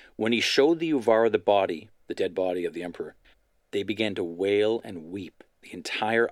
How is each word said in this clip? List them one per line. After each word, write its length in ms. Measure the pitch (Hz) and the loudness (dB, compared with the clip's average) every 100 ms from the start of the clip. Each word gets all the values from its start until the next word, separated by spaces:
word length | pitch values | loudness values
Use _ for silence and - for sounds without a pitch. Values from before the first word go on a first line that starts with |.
| - - | -20 -4
When 160 | 110 | 0
he 80 | 117 | 0
showed 380 | - - 147 165 | 2 4 4 2
the 120 | 165 | 0
Uvara 400 | 143 110 113 113 | 0 4 4 4
the 60 | 107 | 2
body, 500 | 104 101 95 80 - _ - | 4 4 2 -2 -10 _ -12
the 80 | 87 | -4
dead 200 | 95 87 | -2 0
body 300 | 92 90 85 | -2 -2 -4
of 80 | |
the 100 | 80 | -6
emperor, 320 | 87 - 78 - _ _ _ _ _ | -10 -10 -12 -14 _ _ _ _ _
they 120 | 101 | -6
began 300 | 98 107 107 98 | -4 -4 -4 -4
to 80 | |
wail 580 | 87 85 98 101 107 113 | -6 -2 0 2 2 0
and 280 | 113 90 80 | -6 -14 -12
weep. 320 | 98 87 - - _ | -12 -12 -18 -20 _
The 120 | - | -18
entire 560 | 92 - - 107 113 117 | -14 -10 -6 0 2 0